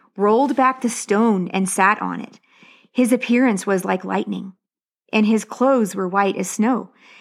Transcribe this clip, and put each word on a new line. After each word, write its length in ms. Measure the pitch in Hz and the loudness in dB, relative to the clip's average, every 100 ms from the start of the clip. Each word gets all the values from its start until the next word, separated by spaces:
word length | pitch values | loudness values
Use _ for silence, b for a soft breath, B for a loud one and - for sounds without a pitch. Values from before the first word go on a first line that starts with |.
| b - | b -2
rolled 380 | 208 226 277 269 | 2 2 2 2
back 260 | 254 262 | 0 0
the 80 | 233 | -4
stone 580 | - - 202 233 196 175 | -4 -2 2 2 2 0
and 200 | 190 185 | -2 -2
sat 320 | - 190 214 | 2 2 2
on 180 | 90 - | -4 -8
it. 200 | - - b b b b b | -12 -18 b b b b b
His 200 | - 247 | 0 2
appearance 560 | 247 - 240 262 196 208 | 2 2 2 2 0 0
was 180 | 190 185 | -2 0
like 200 | 185 190 | -4 -2
lightning, 480 | 190 208 190 190 - _ _ _ _ _ | -4 -4 -8 -10 -16 _ _ _ _ _
and 140 | 220 214 | 0 2
his 180 | 220 | 2
clothes 520 | - - 254 269 202 190 | -2 0 2 2 0 -4
were 120 | 185 | -4
white 300 | 190 196 185 | 0 0 -2
as 120 | 185 | -6
snow. 420 | - 214 240 - B B B | -2 0 0 -6 B B B